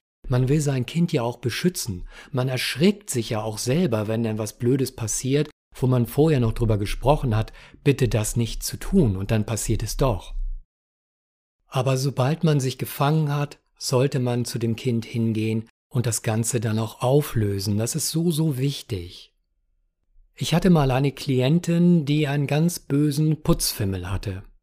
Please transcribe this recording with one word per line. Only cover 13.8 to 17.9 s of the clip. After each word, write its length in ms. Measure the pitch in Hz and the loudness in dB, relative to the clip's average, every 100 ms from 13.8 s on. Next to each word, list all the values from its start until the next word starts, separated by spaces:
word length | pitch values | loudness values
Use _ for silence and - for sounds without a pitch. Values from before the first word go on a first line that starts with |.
| - 127 139 135 | -2 2 2 0
man 260 | 123 120 117 | 0 -2 -2
zu 140 | 117 | -2
dem 160 | 117 113 | -2 -2
Kind 300 | 127 117 - | -2 -2 -2
hingehen 640 | 117 113 110 110 113 110 _ _ | -2 0 0 0 -2 -6 _ _
und 160 | 127 117 | -2 0
das 160 | - | -2
Ganze 380 | 123 110 117 120 | 0 0 0 -2
dann 180 | 113 110 | 0 -2
auch 240 | 113 - | -2 -4
auflösen. 760 | 123 147 147 120 101 98 98 104 | 2 2 2 0 0 -2 -2 -2
Das 180 | 117 | -2